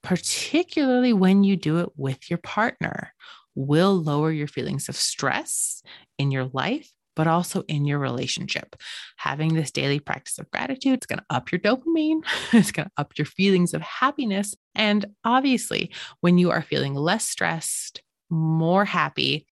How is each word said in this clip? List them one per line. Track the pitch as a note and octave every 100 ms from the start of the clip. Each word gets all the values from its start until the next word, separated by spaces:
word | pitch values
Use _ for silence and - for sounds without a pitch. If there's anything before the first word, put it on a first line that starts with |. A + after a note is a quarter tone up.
particularly | - F#3 - - - D#4 F4+ - C4+ B3 B3
when | G#3 F#3 G3
you | G3 G3
do | D#3 D#3+
it | F3 D3
with | C3+ C3 -
your | E3+
partner, | - - A#3 - - - - _ - - _
will | - C3+ D3+ F#3+
lower | F#3+ D#3 D3 D#3
your | D#3 D3
feelings | - - C#3 -
of | -
stress | - - C#3 - - - - - - - _ -
in | C#3
your | C3+ B2+
life, | C3 D3+ C#4+ - _ _
but | - D#3+
also | E3 F3 - -
in | D3+
your | C#3+ C#3+
relationship. | C3+ A#2+ A#2+ - - - - - - - - -
Having | - C#3 D#3+
this | D#3+ D#3
daily | C#3 C#3 D3
practice | - - - -
of | -
gratitude, | - - C4 C4+
it's | B3+ -
gonna | - _
up | B2 -
your | F3
dopamine, | G#3 C4 E4 E4 D#4 D#4+ - -
<laughs> | -
it's | A#3 -
gonna | - - -
up | D3 -
your | D3+
feelings | - G3 F#3 F3
of | F3
happiness. | D#3+ - C4 D4 A#3 G3 G3+ - _
And | - G#3+ G#3 G#3 _
obviously, | A3+ B3+ C#4 B3 - - - - - -
when | F3 F3+
you | F3
are | -
feeling | D3+ C#3+ C#3
less | C#3 D#3 A3 -
stressed, | - E3+ E3 - - - - _ _ _
more | D#3+ D#3+ D#3+ D#3+ F#3+
happy | G3+ F#3 D3 - C3+ D3+ _